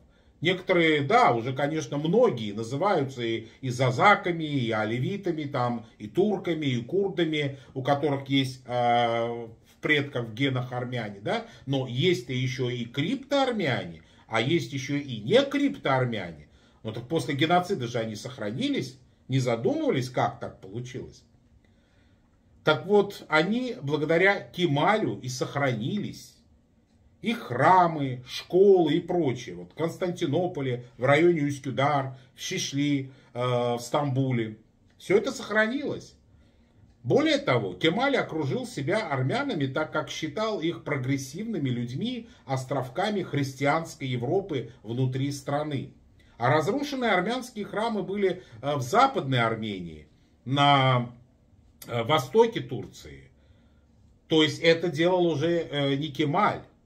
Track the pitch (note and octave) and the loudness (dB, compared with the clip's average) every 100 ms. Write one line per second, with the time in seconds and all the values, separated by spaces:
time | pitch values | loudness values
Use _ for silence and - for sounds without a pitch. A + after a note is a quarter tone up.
0 | _ _ _ - D#3+ F3+ - F3 D#3+ D3+ | _ _ _ -4 0 0 2 4 4 4
1 | C3 A#3 G#3 A#2 A#2 C3 C#3+ D#3 C3+ C#3+ | 4 6 6 4 -2 -2 -2 -2 -4 -4
2 | D#3 G#3 A#3 B2+ G#2 G2+ A2 C#3 G3 F3+ | 2 4 4 2 -4 -6 -6 -2 2 2
3 | C3 B2 A#2 A2+ A2+ - C3 A2 C3 B2+ | 0 -2 -2 -4 -6 -10 -6 0 0 4
4 | G3 G3 F#3 E3+ D3+ C#3+ A2 A2 A2 B2 | 6 6 2 -2 -2 0 0 0 0 -2
5 | D#3 G3 F3 D#3 C#3 C3 A#2+ A#2+ - - | -2 -4 -4 -4 -4 -2 -2 -2 -8 -16
6 | G#2+ E3+ G#3+ F#3+ F3+ D#3+ D3 A#2+ A2 F3+ | -6 0 2 0 -2 -2 0 -2 -2 -2
7 | G3 F3 E3 D3+ C#3+ - - C3+ C3 C#3+ | 0 0 0 0 -2 -6 -12 -4 0 2
8 | D#3 C3 C3 C#3 B2+ - - B2 A#2+ A#2+ | 2 -2 0 0 0 -4 -6 0 2 4
9 | A#2 A#2 A#2 A#2 A2+ - _ _ D#3+ D3+ | 2 0 -2 -4 -10 -16 _ _ 0 0
10 | B2+ B2+ A2+ G#2+ C#3 B2+ B2 B2 B2 B2+ | 0 -4 -6 -2 0 0 -4 -6 -6 -6
11 | G#2 G2 E3+ A3+ A3+ - - C3+ B2 B2 | -6 -8 -4 -4 -6 -12 -4 -4 -2 0
12 | F3+ F3 - B2+ B2+ - B2 B2 A#2 - | 2 2 -2 -4 -2 -2 -4 -4 -6 -4
13 | E3 C4+ - C#4 C4 A3 D#3 G#2+ F2 D#2+ | -2 -4 -2 0 0 0 -2 -2 -4 -14
14 | - - - A2+ B2 E3 - C#3 C3+ C#3+ | -20 -20 -4 -2 2 0 -2 -8 -4 -6
15 | C#3+ A2 G#2+ A#3 C#4 C#4+ C#4 - - C3 | -6 -8 2 4 4 0 -2 -2 0 2
16 | B2+ A2 F2 D#2 D2+ _ _ _ A2 A#2 | 0 -4 -8 -12 -20 _ _ _ -12 -10
17 | - E3 C#3+ C3+ D#3+ F3+ F3+ F#3+ A#2+ A#2+ | -4 -2 -2 0 2 2 2 -4 -4 -4
18 | A2 G#2 A#2 - G#2+ C3 C#4 B3+ C3 - | -4 -6 -10 -8 -6 -4 -2 -2 -6 -10
19 | _ _ - C3 B2 A2+ D#3+ D#4 D4 D3+ | _ _ -4 -2 0 0 0 0 0 0
20 | - - A2+ - G2 - - A#2 B2+ A#2 | -2 -2 -2 -4 -14 -14 -14 -12 -10 -12
21 | D#2+ - _ _ _ _ _ _ _ _ | -14 -18 _ _ _ _ _ _ _ _
22 | _ _ _ _ _ _ - D3+ F3 G#3 | _ _ _ _ _ _ 0 2 4 4
23 | G3+ - - D#3 F3 A#3 B3+ - C#3 D3 | 4 -2 0 2 4 0 -2 -6 -4 -2
24 | D3+ E3 G3 G3 - - F3 C#3 F3 G#3+ | 2 4 4 2 -2 -2 0 2 2 2
25 | D3+ G2+ B2+ - - C#3 C#3 A2 C3 G3+ | 0 -4 -8 -6 -6 -2 -2 -2 -4 -4
26 | A#2 - - _ _ _ _ _ _ _ | -6 -10 -18 _ _ _ _ _ _ _
27 | _ _ G3+ A#3 - A#2 D3+ F#3 E3+ D#3 | _ _ -4 -4 -4 2 6 6 6 2
28 | C#3 B2+ - - - F3+ G3+ F#3+ D#3 E3 | -4 -6 -10 -14 2 6 8 8 6 2
29 | - F3 D3 A#2 - F2 F2 - E3 - | 0 0 0 -2 -8 -14 -12 -4 -4 -2
30 | F#3 F3 D#3+ D3+ F3 D3 C3+ A#2+ - - | -4 -2 0 0 -2 -4 -4 -6 -8 -2
31 | B2+ D3 F3 E3+ C#3+ C3 C3+ A2 C#3+ C#3+ | 4 6 6 4 0 -4 -6 0 2 0
32 | C3 - - - - F#3 - C#3 D3 C#3+ | -2 -8 -20 -12 -8 -6 -4 -2 0 0
33 | C3 - - A#2+ B2+ A#2+ A#2+ A#2+ - D3+ | -4 -14 -12 -4 0 0 0 -2 -2 0
34 | C#3+ C3 C3 A#2+ A2 G#2+ _ _ _ _ | 0 0 0 0 -2 -8 _ _ _ _
35 | - G3 C4 - A3 G#3+ A3 C#4 C4+ - | 2 2 2 -6 -2 2 2 0 -4 -8
36 | - - _ _ _ _ _ _ - _ | -12 -20 _ _ _ _ _ _ -20 _
37 | A#2 G#3 D#4 C#4+ - B2 G2 F2+ - G3+ | 2 4 4 2 2 0 0 0 2 2
38 | C#4 A#3 - D#3 C#3 G#3+ B3 - C3+ G#3+ | 2 0 -2 -2 -2 -2 -6 -6 -2 -2
39 | F#3 C3+ C3 A3+ C#4+ F3+ C3 C#3+ D3+ D#3 | -2 0 0 0 -2 -2 -2 -2 -4 -4
40 | D3 - D#3 - A3 G3 D#3+ D#3+ - C#3+ | -6 -6 -6 -4 -4 -2 -4 -4 -4 -4
41 | B2+ C#3 - E3+ A3+ F#3+ C3+ A#2 A#2+ C3+ | -2 -2 -4 -10 -6 -4 -2 -2 -4 -4
42 | A3+ B3 - - - C3 - C#3 B2+ - | -6 -6 -10 -14 -6 -6 -4 -4 -4 -2
43 | G#3 G3+ - C#3 C3 - C#3 D#3+ E3 - | -2 -2 -2 -2 -4 0 2 2 -2 -8
44 | C3+ A#2+ B2 F#3 F#3+ C#3 - - G2+ A#2+ | -6 -4 -2 -2 -2 -6 -6 -12 -8 -2
45 | B2+ C3 C#3+ - - C#3+ D3+ C3+ - - | -2 0 -4 -6 -4 -4 -4 -6 -8 -14
46 | - _ _ - A#2+ D3+ F#3+ C4+ C#4+ C4 | -20 _ _ -2 2 2 2 0 -2 -2
47 | A#3 F#3 F#3 B3+ A#3+ G#3+ G3 F#3+ A#3 G#3+ | 0 2 0 -4 -6 -10 -8 -4 -2 -2
48 | E3 G3+ F#3+ - - - C#3 C#3+ B2+ A3 | -4 0 0 -2 -10 -10 -4 -4 2 4
49 | C4+ G3+ C3+ B2+ A2+ A2 G#2+ G2 E2+ D2+ | 4 4 0 2 0 -2 -6 -6 -10 -14
50 | D2 _ _ _ A#2+ C#3+ C#3+ C#3 C3 B2 | -20 _ _ _ -4 2 6 6 4 2
51 | A#2+ - - _ _ _ _ - - A#2+ | 0 -10 -20 _ _ _ _ -20 -8 -4
52 | A2 D3+ - A3 A#3 F3+ B2+ A2+ F2 - | 0 0 4 4 4 2 -8 -8 -10 -16
53 | - C#2 - _ _ _ _ _ _ _ | -20 -20 -20 _ _ _ _ _ _ _
54 | _ _ - D#3+ D3+ B2+ E3 E3 F3+ C#3+ | _ _ 0 4 4 4 4 4 2 2
55 | E3+ F#3 F3 D3 E3 E3+ D#3+ C#3+ C#3 C#3 | 2 4 2 2 0 0 -2 -2 0 0
56 | D#3 C3+ D3 F3 G3+ F2 - _ | -2 -2 0 2 0 0 -10 _